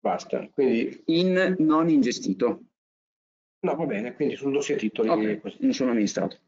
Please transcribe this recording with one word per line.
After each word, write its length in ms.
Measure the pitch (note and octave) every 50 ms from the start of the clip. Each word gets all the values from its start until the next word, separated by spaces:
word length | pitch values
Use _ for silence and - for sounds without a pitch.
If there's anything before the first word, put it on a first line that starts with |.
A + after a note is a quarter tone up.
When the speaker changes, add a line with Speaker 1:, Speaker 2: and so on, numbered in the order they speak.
Speaker 1:
Basta. 480 | _ G#2 F2+ - - - - B2+ - -
Quindi 540 | _ - C#3 B2+ A#2 A2+ A#2+ - - - -
Speaker 2:
in 480 | - D#3+ E3 F3+ F#3 F#3 F#3 F#3 F#3 F#3 F#3
non 300 | D#3 D#3 D#3 D#3 E3 E3+
ingestito. 720 | D#3+ C#3+ B2+ A#2+ A#2+ - - - F#2+ - A#2+ A#2+ G2 - - _ _ _ _ _ _ _ _ _ _ _ _ _ _ _ _ _ _ _ -
Speaker 1:
No, 120 | F#3 D3
va 100 | D3+ E3+
bene, 300 | C#3+ A2+ G2+ A2 B2 B2
quindi 180 | - D3+ C3 -
sul 180 | - C3+ C#3 C3+
dossier 240 | C#3+ C#3+ - C#3+
titoli 320 | - A2 A2 - - A2+ A2
Speaker 2:
Ok, 320 | A2 G#2+ G#2+ G#2+ G#2 G#2
Speaker 1:
così. 180 | - G#2 - -
Speaker 2:
non 120 | - C3 B2
sono 180 | - C3+ B2+ A#2+
amministrato. 440 | A#2 G#2 G2 - - F2+ E2+ - - _